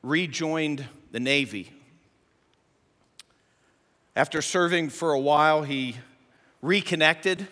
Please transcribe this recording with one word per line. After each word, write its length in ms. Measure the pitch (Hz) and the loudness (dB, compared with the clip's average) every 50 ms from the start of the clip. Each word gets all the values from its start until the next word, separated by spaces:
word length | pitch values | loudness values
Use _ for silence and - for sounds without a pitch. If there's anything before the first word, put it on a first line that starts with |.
| - | -6
rejoined 840 | 127 151 165 180 160 127 - 165 156 160 160 156 151 147 139 139 110 - - - - | -2 0 0 0 -2 -4 -4 -4 -2 -2 -2 -2 -2 -2 -4 -8 -12 -16 -20 -16 -10
the 80 | - 117 | -8 -4
Navy. 540 | 123 135 139 143 139 107 110 101 87 - - - - _ _ _ _ _ _ _ _ _ _ _ _ _ _ _ _ _ _ _ _ _ _ _ _ _ _ - - _ _ _ _ _ _ _ _ _ _ _ _ _ _ _ _ _ - | 0 2 2 2 2 0 -4 -8 -10 -12 -16 -20 -20 _ _ _ _ _ _ _ _ _ _ _ _ _ _ _ _ _ _ _ _ _ _ _ _ _ _ -20 -20 _ _ _ _ _ _ _ _ _ _ _ _ _ _ _ _ _ -2
After 280 | - 139 - - 156 143 | -2 -2 0 -2 -4 -4
serving 480 | - - 185 175 170 180 170 160 143 | -2 0 2 2 2 2 0 -2 -2
for 220 | - - 170 160 147 | -4 -4 -2 0 0
a 60 | 135 | 2
while, 460 | 135 143 147 147 151 156 156 156 151 | 2 4 4 6 6 6 4 4 2
he 320 | 143 139 135 131 127 117 123 - - _ _ _ _ _ _ _ _ _ _ - | -2 -4 -4 -4 -6 -8 -10 -14 -20 _ _ _ _ _ _ _ _ _ _ -2
reconnected 840 | 151 196 202 - - 180 160 156 156 165 160 - 190 185 170 196 185 | 0 0 0 0 0 0 2 2 2 2 2 0 -2 -2 -2 -4 -12